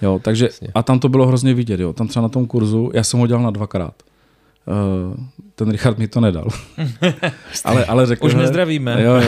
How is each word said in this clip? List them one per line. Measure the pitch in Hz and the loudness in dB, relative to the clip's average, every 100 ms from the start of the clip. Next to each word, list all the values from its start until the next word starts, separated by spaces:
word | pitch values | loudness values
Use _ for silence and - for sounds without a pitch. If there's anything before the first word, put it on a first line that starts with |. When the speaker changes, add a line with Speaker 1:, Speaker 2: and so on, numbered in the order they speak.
Speaker 1:
Jo, | 98 95 | 0 0
takže | 107 110 | 0 0
Speaker 2:
Jasně. | 120 - 107 | 0 -2 -6
Speaker 1:
a | 110 | -2
tam | 113 127 | 2 2
to | 131 | 2
bylo | 135 131 | 4 4
hrozně | 127 131 | 4 2
vidět, | 123 117 90 | 0 0 -2
jo. | 87 | -2
Tam | - 110 | -4 -4
třeba | 120 | -2
na | 113 | -2
tom | 127 117 | -2 -2
kurzu, | 120 107 110 123 | 0 0 0 0
já | 117 | -2
jsem | 107 123 | 0 0
ho | 120 | 2
dělal | 120 | 2
na | 120 | 0
dvakrát. | 101 104 95 80 - _ _ _ _ _ _ - | -2 -4 -4 -6 -10 _ _ _ _ _ _ -6
Eh, | 101 98 92 92 110 131 - - | -2 -2 -2 -4 -8 -14 -18 -20
ten | - 110 | -4 -2
Richard | 107 127 107 | 0 0 0
mi | 107 | -2
to | 120 | 0
nedal. | 110 82 110 - - - 147 113 175 | 0 0 -4 -8 -12 -8 -8 -2 -2
Speaker 3:
<laughs> | - 170 - - - | -2 -6 -6 -12 -8
Speaker 1:
Ale, | - 120 | -2 0
ale | 117 120 123 | 2 2 2
řekl, | 120 151 | 2 2
Speaker 3:
Už | |
Speaker 1:
že | - | 2
Speaker 3:
nezdravíme. | - 170 170 156 123 117 | 2 0 0 -2 -2 2
Speaker 1:
Jo, | 117 | 4
jo, | 123 | 4